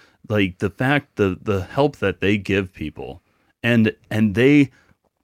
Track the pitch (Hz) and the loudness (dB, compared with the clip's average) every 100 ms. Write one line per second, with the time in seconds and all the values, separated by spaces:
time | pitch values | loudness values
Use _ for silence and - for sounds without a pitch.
0 | _ _ - 107 98 90 104 - 127 143 | _ _ -4 -2 -2 -2 -6 -4 -2 -2
1 | - - 101 90 - 98 87 - 143 - | -4 -2 -2 -2 -4 -6 -4 -2 -2 0
2 | 101 90 95 104 95 98 95 - 78 - | -6 -2 -2 -2 0 -2 -2 -8 -12 -12
3 | 64 67 _ _ _ _ 117 120 110 - | -16 -16 _ _ _ _ 0 2 2 0
4 | _ 110 110 98 127 147 135 _ _ _ | _ -2 0 2 4 4 2 _ _ _
5 | _ _ | _ _